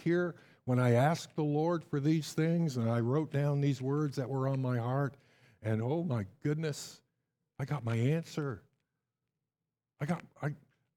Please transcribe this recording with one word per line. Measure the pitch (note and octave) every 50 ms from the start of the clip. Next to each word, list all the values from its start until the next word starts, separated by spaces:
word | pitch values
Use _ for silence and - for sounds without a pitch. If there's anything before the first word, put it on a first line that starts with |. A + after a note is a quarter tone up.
here | - E3 E3+ F3 F3+ E3+ - - - - - _ _
when | B2 B2+ B2+
I | B2 B2 A#2
asked | A#2+ C3+ D#3 E3+ - - - -
the | E3 D3+
Lord | D3 C#3+ D3+ D#3 E3+ F3 D#3+ -
for | - - C#3+
these | C3+ D#3 D#3+ D#3+ C#3+ -
things | - D#3+ D#3 E3 E3+ E3+ E3+ D3+ B2
and | B2 A2+ A2+
I | A#2 A#2
wrote | A2+ A#2+ C3+ D#3 D#3 -
down | - C#3 C#3+ D3 C#3+ C#3+
these | C#3+ C#3+ C3+ A#2+
words | B2+ C3+ C#3+ D3+ D#3 C#3+ C3+
that | C#3+ B2+ B2
were | C3+ C3 C3 C3+
on | C3+ C3+
my | B2+ B2+ B2 A#2
heart, | A2+ B2 C3 C#3 C#3+ C3 - - _ _ _ _ - - _ _
and | - A2 A2 A2
oh | A2+ B2 D3+ E3+
my | E3+ E3+ B2 A2 G2 F#2+ - _
goodness, | - D3 D3+ D#3 D#3+ D3+ C#3+ - - - - - _ _ _ _ _ _ _ _ _ _ _ -
I | C#3
got | - D3 C#3 A#2
my | A2+ A#2
answer. | A2+ A#2+ C3+ D#3 E3 D#3+ - - D#3 D3 C#3 A2 F#2 - _ _ _ _ _ _ _ _ _ _ _ _ _ _ _ _ _ _ _ _ _ _ _ _ _ _ -
I | D3+
got, | D3 E3+ - - - _ -
I, | C#3 D3+ D3 - - _ _ _ _ _ _